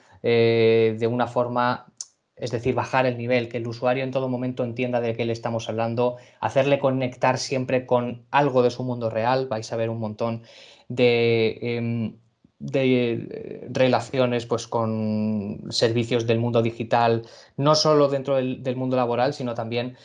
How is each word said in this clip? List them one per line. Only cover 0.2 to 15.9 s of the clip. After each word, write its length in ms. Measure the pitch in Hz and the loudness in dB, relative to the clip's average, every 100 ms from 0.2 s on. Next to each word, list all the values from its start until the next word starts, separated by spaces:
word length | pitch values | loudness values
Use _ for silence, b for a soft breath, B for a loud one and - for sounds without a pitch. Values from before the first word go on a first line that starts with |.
eh, 760 | 120 117 117 113 113 113 113 110 | 2 4 4 6 6 6 4 2
de 80 | 113 | 0
una 180 | 120 117 | 0 -2
forma, 600 | 123 120 123 123 123 - - - _ _ - | 0 0 0 0 -2 -8 -18 -20 _ _ -10
es 160 | 120 | -6
decir, 240 | 117 123 120 | -4 -2 -2
bajar 300 | 110 135 131 | 0 2 2
el 120 | 120 | 0
nivel, 300 | 117 123 113 | -2 -2 -2
que 80 | 120 | -6
el 100 | 117 | -8
usuario 380 | 117 123 131 | -4 -2 0
en 80 | 131 | -2
todo 160 | 135 131 | -4 -4
momento 340 | 123 127 127 | -4 -4 -4
entienda 380 | 123 117 123 123 | -4 -4 -2 -2
de 160 | 120 120 | -2 -2
qué 80 | |
le 80 | 117 | -2
estamos 360 | 117 120 117 113 | -2 -4 -4 -4
hablando, 480 | 110 117 117 123 123 B B | -4 -2 0 0 -2 B B
hacerle 400 | 110 139 139 139 | -2 0 2 2
conectar 600 | 135 131 127 127 131 127 | 2 0 -2 0 0 0
siempre 480 | - 131 127 127 127 | -2 -4 0 -2 2
con 380 | 123 120 113 - | 0 0 -8 -2
algo 320 | 139 147 127 | 2 4 4
de 80 | 123 | 2
su 140 | 120 | 0
mundo 260 | 127 120 117 | -6 -4 -4
real. 380 | 110 113 135 131 | -2 0 0 -2
Vais 240 | 110 113 | -6 -6
a 40 | 113 | -4
ver 140 | 113 | -4
un 80 | 113 | -4
montón 440 | 110 104 117 117 117 B B B B | -6 -4 -4 -6 -10 B B B B
de, 680 | 123 123 120 117 113 110 - | 2 4 4 4 4 2 0
em, 520 | 120 120 117 117 110 - _ _ _ - | -4 -4 -2 -2 -4 -6 _ _ _ -16
de, 520 | 143 139 131 127 120 | -4 0 4 4 2
eh, 560 | 117 - - - - - | -2 -6 -10 -10 -12 -4
relaciones, 760 | 127 131 120 113 135 127 120 117 | 2 4 2 0 0 2 0 0
pues, 220 | 113 - | -4 -2
con 1000 | 120 113 110 110 107 107 107 101 - 107 | -2 0 0 0 0 0 -2 -4 -8 -8
servicios 580 | - 120 | 0 2